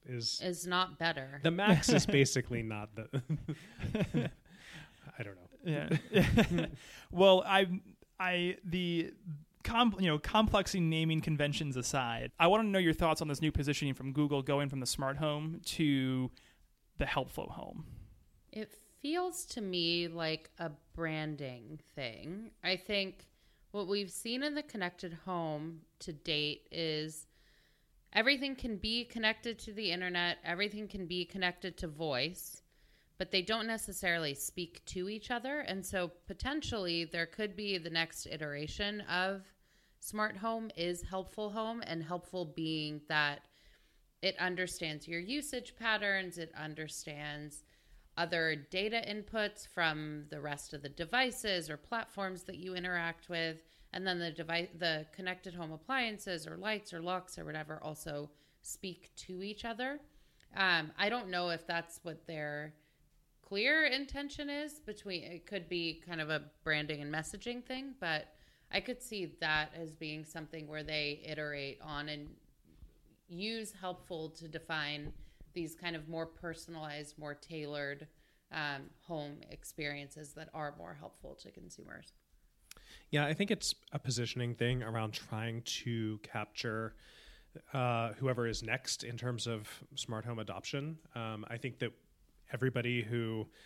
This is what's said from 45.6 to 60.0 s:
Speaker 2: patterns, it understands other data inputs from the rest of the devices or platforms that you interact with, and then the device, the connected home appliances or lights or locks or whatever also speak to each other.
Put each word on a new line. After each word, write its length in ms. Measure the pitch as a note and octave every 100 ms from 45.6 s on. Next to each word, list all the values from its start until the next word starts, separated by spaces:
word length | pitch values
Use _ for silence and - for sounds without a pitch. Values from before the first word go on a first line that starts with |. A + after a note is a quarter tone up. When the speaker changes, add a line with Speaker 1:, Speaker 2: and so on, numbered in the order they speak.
| B3 -
Speaker 2:
patterns, 600 | A3+ G#3+ G3+ G3 F#3 F3
it 140 | D#3+ -
understands 1040 | D#3 D#3 D#3 - - D3 D3 D3 D3 - - - - - - -
other 380 | E3+ E3+ D#3+ D3+
data 480 | C#3 F#3 G#3 A3+ -
inputs 600 | G#3 G#3 A3 G#3 - -
from 560 | - E3 D3+ D3+ D3+ D3
the 100 | D3+
rest 340 | D3 C#3+ -
of 80 | C#3+
the 80 | C#3
devices 800 | C#3+ E3 B3 B3+ - G#3+ F3+ D#3
or 60 | D3+
platforms 680 | - A#3 - - F#3+ F#3
that 120 | - F#3
you 200 | F3+ F3+
interact 520 | F3+ F3 E3 E3 -
with, 340 | E3+ E3 D#3+ - - - F3+
and 100 | F#3+
then 140 | F3
the 100 | E3+
device, 380 | D#3+ E3 E3+ F3 E3
the 300 | E3+ D#3 D#3
connected 420 | - F#3 F3+ F#3+ F3
home 160 | D#3
appliances 760 | D#3 D#3+ C4+ A#3 G#3 G3 F#3 D#3+
or 120 | E3
lights 360 | G3+ G#3+ G#3
or 60 | E3+
locks 380 | F3 F#3 F3+ -
or 60 | D#3
whatever 340 | D#3 D3+ D#3
also 480 | D#3 D3+ D#3+ D3 D3 - _ _
speak 480 | - - F#3+ E3 - -
to 260 | - F#3
each 240 | G3+ G#3 A#3
other. 340 | A3+ B3+ D4